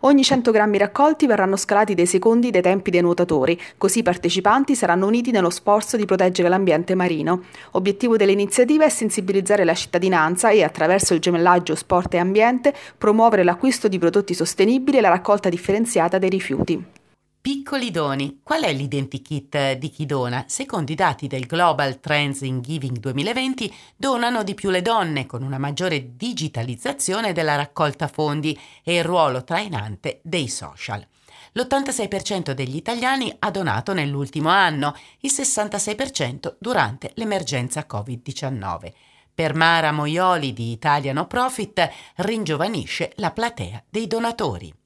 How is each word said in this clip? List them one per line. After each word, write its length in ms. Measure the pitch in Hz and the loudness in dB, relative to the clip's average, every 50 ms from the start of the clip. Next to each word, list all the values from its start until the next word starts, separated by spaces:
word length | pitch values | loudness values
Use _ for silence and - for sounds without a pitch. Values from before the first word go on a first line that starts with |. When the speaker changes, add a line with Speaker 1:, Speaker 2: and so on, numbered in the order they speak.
Speaker 1:
Ogni 220 | - 269 285 277 262 | 6 6 6 6 6
cento 260 | - 277 262 240 240 | 4 2 2 2 4
grammi 300 | 220 220 208 214 208 196 | 4 4 4 4 4 2
raccolti 480 | 202 202 - - 277 302 311 302 - 262 | 2 0 2 4 4 4 4 4 4 2
verranno 280 | 226 202 190 190 196 | 4 4 4 2 2
scalati 380 | 196 - - 208 202 214 208 202 | 0 0 2 2 2 4 2 2
dai 140 | 175 175 180 | 2 2 2
secondi 420 | - 185 185 226 226 233 240 247 | 2 2 4 4 4 4 2 2
dei 140 | 208 185 175 | 2 2 4
tempi 260 | 180 190 196 185 - | 4 2 2 0 0
dei 120 | 175 175 | 2 2
nuotatori, 600 | 175 175 175 175 175 175 165 147 127 143 170 170 - - - _ | 4 4 2 2 2 2 2 2 2 2 0 -2 -4 -18 -10 _
così 220 | - 196 - 233 | 0 0 2 2
i 40 | 214 | 2
partecipanti 720 | 180 180 175 - 170 175 190 185 202 214 262 277 - 285 | 2 0 0 -2 -2 -2 2 2 4 4 4 4 2 2
saranno 300 | 240 - 175 170 180 190 | 0 2 2 2 2 2
uniti 240 | 202 220 240 240 240 | 2 2 2 0 2
nello 220 | 240 208 185 170 | 2 2 2 2
sforzo 440 | 175 - _ - 208 214 208 - - | 0 0 _ 2 2 2 2 0 -2
di 100 | 226 208 | -2 0
proteggere 440 | 185 196 185 190 185 180 - 180 175 | 2 2 2 4 2 2 2 2 2
l'ambiente 460 | 180 190 196 180 160 156 175 - 185 | 2 2 2 2 2 2 2 0 0
marino. 480 | 185 180 180 170 151 147 156 175 180 180 - - - - - _ | 0 0 0 0 -2 0 0 -2 -2 -2 -10 -20 -20 -20 -4 _
Obiettivo 440 | 190 185 196 196 196 - 240 226 214 | -2 0 0 -2 0 2 2 4 4
dell'iniziativa 680 | 202 196 202 202 202 202 - - 247 240 302 311 311 | 4 4 4 2 2 0 4 2 4 4 6 4 4
è 40 | 302 | 4
sensibilizzare 760 | - - 226 214 - - 196 185 196 196 190 190 208 202 190 | 2 0 -2 -2 -2 -2 -2 0 0 0 2 2 2 2 4
la 120 | 170 165 | 2 2
cittadinanza 760 | 170 - - - 175 180 190 185 170 156 160 180 185 - 226 | 0 -2 -2 -2 0 2 2 4 4 2 2 2 2 4 6
e, 140 | 208 214 170 | 6 6 6
attraverso 500 | 147 151 - 160 160 180 196 - - 190 | 4 2 0 2 2 4 2 2 2 0
il 60 | 160 | 2
gemellaggio 560 | - 180 175 170 170 180 180 180 175 175 156 | 2 0 2 4 4 4 4 4 2 0 -4
sport 400 | - - _ 190 180 180 - - | -4 -2 _ 0 0 0 0 0
e 20 | 175 | 0
ambiente, 560 | 175 185 190 214 220 233 254 247 247 285 277 - - - - _ | 0 2 2 4 4 4 2 2 2 0 0 0 -10 -20 -12 _
promuovere 460 | - 214 208 220 226 233 226 196 180 | 0 2 4 6 6 6 6 6 4
l'acquisto 440 | 175 175 175 - 262 254 - - 214 | 4 2 2 2 0 0 2 0 0
di 120 | 190 185 | 0 2
prodotti 340 | 170 170 170 202 202 - 175 | 2 2 2 2 0 0 -2
sostenibili 640 | - 160 170 - - 190 214 247 269 254 277 285 262 | -4 -2 -4 2 2 4 4 4 2 2 2 4 4
e 40 | |
la 80 | 220 190 | 6 6
raccolta 380 | 170 - 180 - 202 208 - 190 | 4 4 4 2 2 2 2 -2
differenziata 720 | 175 175 - - 196 208 226 233 - 185 165 170 165 190 | -2 -2 -2 0 0 0 0 0 2 0 0 2 2 0
dei 120 | 185 185 | 0 0
rifiuti. 560 | 190 190 - - 135 139 - - 170 - 180 - _ _ _ _ _ _ _ _ _ _ _ | 0 -2 -2 -4 -2 -2 -2 -2 -2 -6 -6 -12 _ _ _ _ _ _ _ _ _ _ _
Speaker 2:
Piccoli 480 | 262 277 277 277 - - 269 254 240 | -8 -8 -8 -8 -6 -6 -4 -4 -4
doni. 480 | 175 165 156 143 135 135 139 139 139 - | -4 -4 -2 -2 -2 -2 -4 -6 -8 -12
Qual 200 | _ - 302 320 302 | _ -4 -4 -2 -2
è 80 | 202 | -2
l'identikit 1000 | 151 135 139 135 147 139 135 135 - 131 - - 156 143 139 - - 147 143 135 135 | -2 -2 -4 -4 -4 -4 -4 -4 -8 -12 -10 -8 -8 -8 -8 -4 -4 -2 0 0 -2
di 160 | 127 131 139 | -2 -6 -10
chi 160 | - - 156 | -8 -8 -6
dona? 400 | 139 143 135 123 123 123 127 - _ | -4 -2 -2 -2 -2 -4 -6 -6 _
Secondo 460 | - - 262 269 - 180 156 127 160 | -8 -10 -8 -6 -4 -6 -4 -4 -2
i 20 | |
dati 320 | 147 196 165 135 - - 135 | 0 0 0 0 -2 -8 -8
del 180 | - 131 127 | -8 -8 -8
Global 540 | - - 165 180 170 151 135 143 135 131 - | -6 -2 2 2 2 2 2 0 -2 -4 -6
Trends 400 | _ - 151 147 147 143 139 139 | _ -2 0 0 0 -2 -4 -4
in 220 | 139 131 127 127 | -6 -4 -4 -4
Giving 380 | 123 135 160 160 131 131 127 120 | -4 -6 -6 -6 -4 -6 -6 -6
duemilaventi, 680 | 107 135 127 135 143 202 240 262 262 262 262 262 233 196 - - - - _ _ | -6 -6 -4 -4 -4 -2 -2 -2 -2 -4 -4 -4 -6 -8 -8 -12 -20 -20 _ _
donano 460 | - 269 262 240 240 240 247 226 214 | -2 -2 0 0 0 0 0 -2 -4
di 100 | 190 202 | -4 -6
più 160 | - - 196 | -4 -2 0
le 120 | 185 180 | 0 0
donne, 440 | 180 233 226 226 190 165 151 143 131 | 0 0 0 0 0 0 -2 -4 -6
con 180 | - - 120 131 | -6 -8 -8 -6
una 140 | 135 139 131 | -6 -6 -4
maggiore 580 | 139 143 147 - 180 185 160 143 127 120 123 | -4 -4 -4 -4 -2 -2 -2 -4 -6 -8 -14
digitalizzazione 1160 | 123 - 240 240 127 156 151 _ 120 113 127 120 113 - 247 285 277 - - 185 208 226 208 180 | -10 -8 -8 -6 -6 -6 -6 _ -6 -6 -6 -8 -8 -6 -8 -6 -4 -4 -4 -2 -2 -2 -2 -2
della 240 | 160 165 151 147 143 | -2 0 0 0 -2
raccolta 500 | 147 147 _ - 165 147 135 - 165 143 | -2 -6 _ -2 0 0 0 -4 -6 -8
fondi 500 | - - 156 151 147 156 143 156 151 147 - - - _ | -4 -2 -2 -2 -2 -2 -4 -4 -6 -6 -12 -20 -20 _
e 140 | _ - 175 | _ -2 0
il 80 | 175 165 | 0 0
ruolo 400 | 165 180 180 160 143 127 127 123 | 0 2 2 2 2 2 -2 -4
trainante 800 | - 170 180 214 208 170 113 104 110 104 92 - 151 - _ _ | -4 -4 -4 -4 -4 -6 -8 -8 -8 -12 -8 -8 -10 -10 _ _
dei 240 | 165 160 175 143 113 | -6 -4 -4 -4 -4
social. 580 | - - - 73 71 - - - 110 104 - _ _ _ _ _ - - - - | -6 -10 -12 -14 -16 -14 -10 -10 -10 -10 -10 _ _ _ _ _ -20 -20 -20 -10
L'ottantasei 560 | _ 226 247 247 277 277 277 277 240 - 214 190 | _ -6 -2 0 0 -2 0 -2 -4 -4 -4 -4
per 140 | 196 190 | -4 -6
cento 320 | - - 208 190 170 - 139 | -4 -4 -4 -4 -4 -4 -4
degli 240 | 127 139 127 131 156 | -4 -6 -6 -6 -8
italiani 580 | - - 240 240 233 254 269 269 254 208 - - | -6 -6 -6 -2 -2 -2 0 0 -2 -6 -6 -6
ha 120 | - 208 | -6 -4
donato 400 | 180 196 185 151 98 107 - - | -4 -2 -2 -2 -2 -2 -2 -4
nell'ultimo 560 | 196 180 151 143 143 139 139 135 - 156 147 156 | -2 -2 -2 -2 -4 -4 -6 -6 -4 -4 0 2
anno, 480 | 180 196 190 175 151 147 139 147 143 - - - _ _ | 4 4 4 2 2 0 -2 -4 -4 -6 -18 -20 _ _
il 100 | - 269 | -6 -4
sessantasei 640 | - - 277 - - 220 208 208 208 - - - 214 | -4 -2 -2 -2 -2 -2 -2 -4 -4 -6 -4 -6 -4
per 160 | 214 269 269 | -4 -6 -6
cento 440 | 269 - 147 120 127 139 - - - _ | -4 -4 -4 -4 -6 -8 -10 -12 -12 _
durante 520 | - 233 254 196 143 107 117 135 - - - | -8 -4 0 0 0 0 -2 -8 -12 -14 -12
l'emergenza 680 | - - - 202 196 165 117 143 127 123 123 - 151 147 | -8 -6 -4 -4 -4 -4 -4 -4 -4 -4 -4 -6 -8 -8
covid 360 | _ - 107 104 123 123 120 _ | _ -10 -10 -8 -8 -10 -12 _
diciannove. 720 | - 135 - - 135 135 117 98 95 87 82 - 85 - _ _ _ _ _ _ _ _ | -12 -12 -8 -8 -6 -6 -6 -6 -8 -8 -8 -10 -16 -20 _ _ _ _ _ _ _ _
Per 180 | - 165 156 147 | -4 -4 -2 0
Mara 380 | 160 165 165 170 165 160 151 | 2 4 4 4 4 2 0
Moioli 600 | 151 151 147 147 156 170 185 185 180 165 147 135 117 | 0 -2 -2 -2 -2 0 2 2 2 0 -2 -6 -6
di 180 | 107 117 113 | -6 -6 -8
Italia 400 | 117 113 - 156 143 147 139 135 | -8 -4 -2 0 0 0 0 -4
No 160 | 135 143 151 - | -4 -4 -6 -4
Profit 640 | - 247 247 254 254 - 208 - - - 175 156 - - - - _ | -2 -2 -2 -2 -4 -6 -8 -6 -2 -2 -2 -2 -2 -12 -20 -20 _
ringiovanisce 960 | - 180 202 233 220 208 151 156 143 165 202 233 165 107 - - - 170 - - | -6 -4 -4 -2 -4 -4 -4 -2 -2 -2 -2 -4 -6 -6 -6 -6 -6 -6 -8 -6
la 160 | - - - | -6 -6 -6
platea 520 | - - 226 233 233 - 107 85 101 113 _ _ | -4 -2 -4 -4 -4 -6 -12 -10 -10 -14 _ _
dei 180 | - 208 226 185 | -6 -6 -4 -2
donatori. 640 | 202 226 233 233 233 233 220 147 104 87 98 82 73 _ _ | -4 -2 -2 -4 -4 -4 -4 -4 -4 -6 -10 -16 -20 _ _